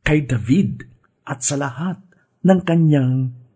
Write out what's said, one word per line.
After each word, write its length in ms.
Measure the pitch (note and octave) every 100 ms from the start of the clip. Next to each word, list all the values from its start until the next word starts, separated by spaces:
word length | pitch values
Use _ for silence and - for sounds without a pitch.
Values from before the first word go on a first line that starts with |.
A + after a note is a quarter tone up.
Kay 240 | - D3+
David 640 | C3+ B2 F#2+ D3+ E3+ - - _ _ _ -
at 160 | C#3
sa 160 | - C#3+
lahat 400 | C#3+ B2+ F3 F#3 _ _ _ _
ng 200 | F3 F#3
kanyang 720 | F3 E3+ D#3+ D3 B2+ C3 B2+ B2 -